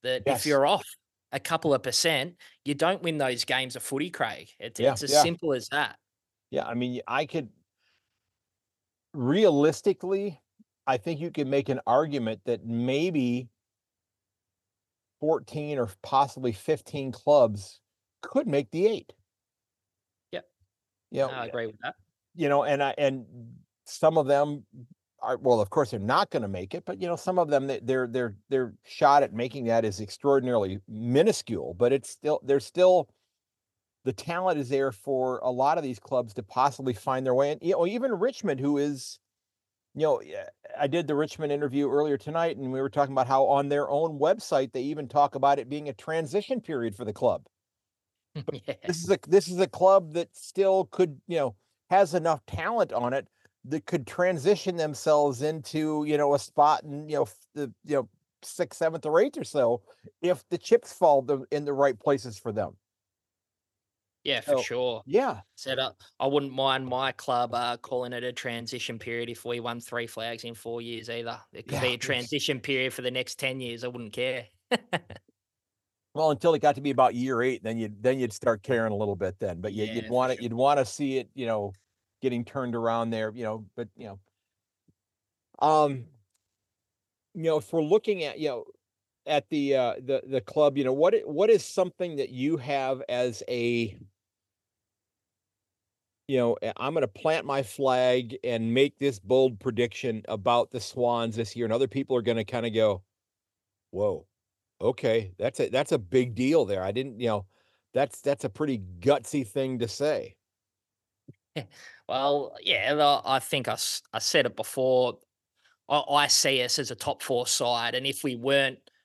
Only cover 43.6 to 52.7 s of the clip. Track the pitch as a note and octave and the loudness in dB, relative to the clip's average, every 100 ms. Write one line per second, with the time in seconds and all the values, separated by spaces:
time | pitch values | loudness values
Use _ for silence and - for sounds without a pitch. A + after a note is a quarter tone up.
43.6 | C#3+ C#3+ C#3+ C#3+ E3 D3 D3+ G#3 - C#3+ | 2 0 0 0 0 2 2 2 2 0
44.6 | C3+ C3 C#3 D3+ C3+ D3 C#3+ C#3 C#3 C#3 | 0 -2 -4 -6 -2 2 4 4 2 2
45.6 | B2 D3 D3+ B2+ - D#3+ D3+ F3+ G#3 B3+ | 0 -8 -8 -10 -4 -4 -2 -2 -2 -6
46.6 | - C#3+ A#2 G2 A2 G#2 B2 D#2+ - _ | -4 -4 -4 -4 -8 0 2 0 -6 _
47.6 | _ _ _ _ _ _ _ D#3 - C#3 | _ _ _ _ _ _ _ -12 -10 -10
48.6 | - - - E3 E3+ G3 - F#3+ F3 F3+ | -10 -10 -6 -4 0 0 4 4 4 -2
49.6 | F3+ - F#3 G3 E3 D#3 E3 - - - | -2 4 6 6 4 -6 -6 -10 -10 0
50.6 | G3 F#3+ F#3 - F3+ C3+ - E3 C3 - | 2 2 0 0 0 -2 -6 -2 -2 -4
51.6 | _ _ - F#3 F#3 F3 E3 D3+ - G3 | _ _ 2 4 4 2 0 -2 -4 -6
52.6 | E3+ | -2